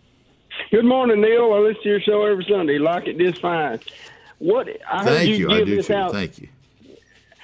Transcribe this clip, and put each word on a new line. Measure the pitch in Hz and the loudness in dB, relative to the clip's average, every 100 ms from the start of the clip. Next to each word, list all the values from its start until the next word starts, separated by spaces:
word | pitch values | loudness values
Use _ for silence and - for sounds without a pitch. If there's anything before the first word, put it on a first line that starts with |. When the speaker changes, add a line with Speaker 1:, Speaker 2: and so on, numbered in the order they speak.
| _ _ _ _ - - - | _ _ _ _ -20 -16 0
Speaker 1:
Good | 208 240 | 2 4
morning, | 262 247 208 | 4 2 4
Neil. | 214 233 233 | 4 4 4
I | 208 | 4
listen | 208 214 | 2 0
to | 208 | -2
your | 208 | -2
show | 202 208 208 | 0 0 2
every | 196 170 | 0 0
Sunday. | 202 165 143 | -2 0 0
Like | 151 175 175 | 0 -2 -4
it | 156 | -2
just | 180 175 | -2 -2
fine. | 175 170 143 117 - - - - - - | -4 -2 -4 -6 -12 -20 -20 -20 -20 -8
What | 170 226 233 - - | -2 -2 -2 -10 -8
I | - | -4
heard | - 151 | 0 0
Speaker 2:
Thank | 175 | 0
Speaker 1:
you | 214 | 0
Speaker 2:
you. | 180 | 0
I | 107 | 0
Speaker 1:
give | - | 0
Speaker 2:
do | 101 | 0
Speaker 1:
this | - | -2
Speaker 2:
too. | |
Speaker 1:
out. | 101 131 | -2 -2
Speaker 2:
Thank | 101 90 - | -4 -8 -10
you. | - _ _ _ - - _ _ _ _ | -20 _ _ _ -20 -20 _ _ _ _